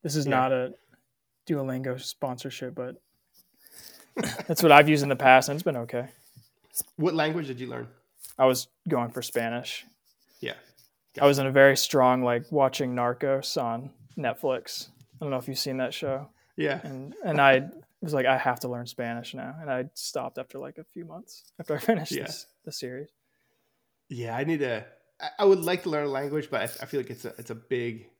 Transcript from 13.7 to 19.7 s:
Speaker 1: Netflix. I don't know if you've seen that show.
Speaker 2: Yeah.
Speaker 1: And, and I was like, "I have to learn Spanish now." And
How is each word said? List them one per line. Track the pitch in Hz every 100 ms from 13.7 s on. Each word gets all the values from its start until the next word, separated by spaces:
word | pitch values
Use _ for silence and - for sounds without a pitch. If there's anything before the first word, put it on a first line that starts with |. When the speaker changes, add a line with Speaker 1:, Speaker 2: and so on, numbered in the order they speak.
| 117 139 - - -
Speaker 1:
Netflix. | 127 107 143 127 - - - _ _ -
I |
don't | 147
know | 131
if | 127
you've | 127
seen | 143 131
that | 127
show. | - 143 135 143 _ _ -
Speaker 2:
Yeah. | 151 135
Speaker 1:
And, | - 131 139 427
and | 226 151
I | 139 131 147 - - _
was | 165
like, | 147 127
"I | 131
have | 131 120
to | 127
learn | 123 117
Spanish | - 120 117 117
now." | 131 131 156
And | 151